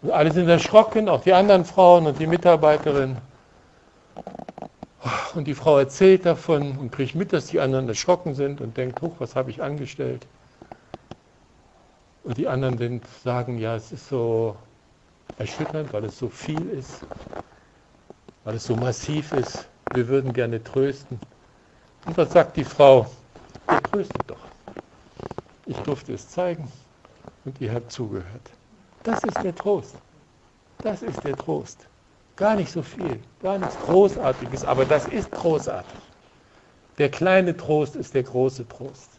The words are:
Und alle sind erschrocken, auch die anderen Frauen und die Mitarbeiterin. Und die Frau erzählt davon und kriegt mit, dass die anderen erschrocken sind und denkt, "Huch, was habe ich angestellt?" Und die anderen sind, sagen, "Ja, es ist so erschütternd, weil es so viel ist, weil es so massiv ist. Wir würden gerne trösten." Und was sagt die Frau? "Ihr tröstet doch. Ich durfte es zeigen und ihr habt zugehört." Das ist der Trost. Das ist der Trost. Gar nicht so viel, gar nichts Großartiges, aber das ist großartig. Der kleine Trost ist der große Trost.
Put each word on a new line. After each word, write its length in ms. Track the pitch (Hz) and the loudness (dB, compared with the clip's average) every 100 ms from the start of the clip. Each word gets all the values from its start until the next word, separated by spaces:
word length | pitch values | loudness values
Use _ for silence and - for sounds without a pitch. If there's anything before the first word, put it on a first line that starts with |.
Und 80 | - | -2
alle 220 | 196 156 | 2 2
sind 160 | 156 170 | 2 4
erschrocken, 600 | 165 - 214 220 220 214 | 4 8 6 6 2 2
auch 120 | 143 | 2
die 120 | - | 6
anderen 320 | 185 202 190 | 6 8 6
Frauen 420 | 170 - 180 175 160 | 4 6 10 10 8
und 120 | 135 | 0
die 80 | 160 | 0
Mitarbeiterin. 880 | 170 175 165 151 151 151 139 131 127 - _ _ _ _ _ _ _ _ - - - - - - _ - _ - - - | 2 6 6 6 4 2 0 0 -4 -12 _ _ _ _ _ _ _ _ -20 -18 -18 -18 -18 -18 _ -20 _ -8 -6 -6
Und 120 | 170 143 | -8 -6
die 80 | |
Frau 240 | 135 139 143 | -2 4 6
erzählt 480 | 135 - 190 190 190 | 4 6 6 8 4
davon 500 | 160 - 156 143 135 | 0 2 0 0 -6
und 120 | 127 | -10
kriegt 240 | - 131 | -4 -4
mit, 180 | 160 165 | -4 -2
dass 140 | 170 - | -2 -2
die 140 | 165 | -2
anderen 280 | 139 135 127 | 0 -2 -2
erschrocken 460 | 110 - 180 175 | -4 0 0 0
sind 260 | 139 139 143 | -4 -4 -4
und 160 | 120 113 | -10 -6
denkt, 240 | 127 123 | -6 -6
"Huch, 140 | - - | -8 -8
was 160 | 120 | -8
habe 160 | - 127 | -6 -6
ich 120 | 113 | -6
angestellt?" 640 | 143 147 139 - 131 127 - _ _ _ - - _ - _ - _ _ _ _ _ _ _ _ _ _ | -8 -8 -10 -8 -8 -8 -14 _ _ _ -20 -20 _ -20 _ -20 _ _ _ _ _ _ _ _ _ _
Und 120 | - 117 | -12 -6
die 120 | 147 | -4
anderen 280 | 131 135 120 | -2 -2 -2
sind, 260 | 120 120 - - | -6 -8 -12 -12
sagen, 340 | - 123 120 120 | -6 -4 -4 -6
"Ja, 180 | 110 113 | -4 -6
es 160 | 113 | -8
ist 160 | 120 - | -18 -8
so 480 | 135 117 113 113 101 - _ _ _ _ _ _ - | -4 -2 -2 -2 -6 -18 _ _ _ _ _ _ -12
erschütternd, 540 | 107 - 156 156 151 | -12 -8 -8 -6 -6
weil 120 | 104 | -6
es 140 | 107 - | -8 -8
so 100 | 123 | -10
viel 400 | - - 156 180 | -10 -8 -6 -6
ist, 320 | 175 131 - - - - - - _ _ _ _ _ _ - - - | -10 -12 -18 -18 -18 -16 -16 -16 _ _ _ _ _ _ -20 -20 -16
weil 120 | - 110 | -10 -10
es 80 | |
so 120 | - 117 | -4 -2
massiv 560 | 123 120 - 151 147 | -2 -4 -6 -6 -4
ist. 340 | 143 123 - - _ - | -4 -4 -8 -18 _ -6
Wir 140 | 127 117 | -4 0
würden 260 | 135 131 | 0 0
gerne 280 | 123 120 117 | -4 -4 -4
trösten." 560 | 113 135 135 139 - 120 - _ _ _ _ _ _ _ | -6 -2 -2 -2 -12 -16 -16 _ _ _ _ _ _ _
Und 120 | - 165 | -8 0
was 140 | 156 | 4
sagt 260 | 180 156 - | 4 4 0
die 60 | |
Frau? 420 | 131 - 139 135 107 - - - - - - | -6 6 10 10 6 -8 -20 -20 -20 -20 -2
"Ihr 100 | - | -2
tröstet 380 | - 208 196 - - | 0 -4 -4 -8 -10
doch. 100 | - - - - - - _ _ _ - - - _ - | -14 -20 -20 -20 -20 -20 _ _ _ -16 -14 -18 _ -14
Ich 140 | - | -10
durfte 300 | - 135 - | -6 -6 -8
es 160 | 123 - | -14 -12
zeigen 420 | - 180 165 143 - _ _ _ _ - _ - | -6 -6 -6 -10 -16 _ _ _ _ -20 _ -16
und 120 | 131 | -10
ihr 120 | 117 | -6
habt 180 | 117 117 | -6 -8
zugehört." 360 | - 117 101 90 104 - - _ _ _ _ | -10 -8 -8 -10 -16 -20 -20 _ _ _ _
Das 200 | - 226 | -4 -2
ist 180 | 233 - | -2 -4
der 120 | 190 | -4
Trost. 400 | 170 202 196 - - _ _ _ _ _ _ _ _ | -4 -2 -2 -2 -18 _ _ _ _ _ _ _ _
Das 200 | 214 196 | -6 -6
ist 220 | - - | -8 -8
der 140 | 143 139 | -8 -8
Trost. 480 | - 151 - - - _ _ _ _ - | -4 -6 -6 -18 -20 _ _ _ _ 0
Gar 200 | 202 214 | 2 2
nicht 160 | 175 | -2
so 100 | 170 | -6
viel, 380 | 135 - 175 113 - _ | -10 -8 -8 -8 -12 _
gar 160 | 185 196 | -4 -4
nichts 200 | 185 - | -4 -8
Großartiges, 840 | - 175 196 - 139 131 127 131 | 2 6 6 4 -2 -2 -4 -8
aber 220 | 135 131 131 | -2 0 4
das 200 | 151 135 | 2 0
ist 240 | 220 180 | -6 -6
großartig. 680 | - 175 156 - - - - - _ _ _ _ _ _ _ _ - | -4 -2 0 -2 -10 -12 -20 -20 _ _ _ _ _ _ _ _ -2
Der 140 | 147 | -2
kleine 440 | - 180 185 180 | 0 2 4 2
Trost 420 | 170 - 151 147 - | -2 -2 0 0 -6
ist 180 | - | -6
der 80 | 135 | -4
große 440 | 127 127 131 131 113 | -2 0 -2 -2 -16
Trost. 440 | - 135 135 - | -14 -16 -16 -20